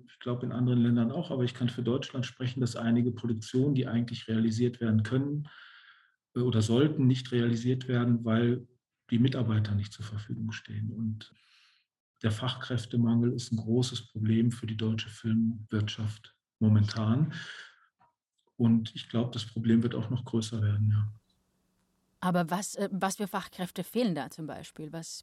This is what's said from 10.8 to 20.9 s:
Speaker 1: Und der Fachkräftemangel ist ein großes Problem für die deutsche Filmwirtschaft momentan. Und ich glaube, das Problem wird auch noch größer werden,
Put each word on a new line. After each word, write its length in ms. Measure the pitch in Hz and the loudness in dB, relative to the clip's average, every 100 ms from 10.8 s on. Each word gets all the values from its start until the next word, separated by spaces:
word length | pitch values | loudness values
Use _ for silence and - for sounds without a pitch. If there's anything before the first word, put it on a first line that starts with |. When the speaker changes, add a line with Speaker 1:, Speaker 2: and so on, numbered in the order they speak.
| 107 | -6
Speaker 1:
Und 420 | 110 110 107 - _ _ _ _ _ _ _ _ _ | -4 -4 -6 -10 _ _ _ _ _ _ _ _ _
der 80 | 117 | -4
Fachkräftemangel 1000 | 107 127 - - 123 - 120 117 117 120 | -2 -4 -6 -4 -4 -2 0 2 4 2
ist 200 | 127 - | 0 -4
ein 40 | 110 | -4
großes 520 | 110 120 127 - - | 0 0 0 -4 -10
Problem 420 | 107 107 113 117 | -4 2 2 2
für 160 | - 110 | 0 -4
die 100 | 110 | -2
deutsche 320 | 110 110 - | -2 -2 -6
Filmwirtschaft 1300 | - 117 113 113 113 107 107 107 - 107 - - _ _ - | -8 0 2 2 -2 -4 -2 -2 -4 -6 -6 -16 _ _ 0
momentan. 760 | 110 107 104 113 110 123 160 - - - - _ _ _ _ _ _ _ _ - | 4 6 4 2 2 2 2 -2 -12 -14 -18 _ _ _ _ _ _ _ _ 2
Und 380 | 117 113 110 | 4 4 2
ich 140 | - - | -8 -6
glaube, 220 | 117 123 | -2 -2
das 140 | 113 - | -4 -8
Problem 360 | 117 110 113 | -2 2 4
wird 120 | 120 | 4
auch 160 | 127 110 | -2 -2
noch 140 | 123 | -4
größer 360 | - 117 110 117 | -2 -4 -2 -2
werden, 300 | 104 104 107 | 0 2 2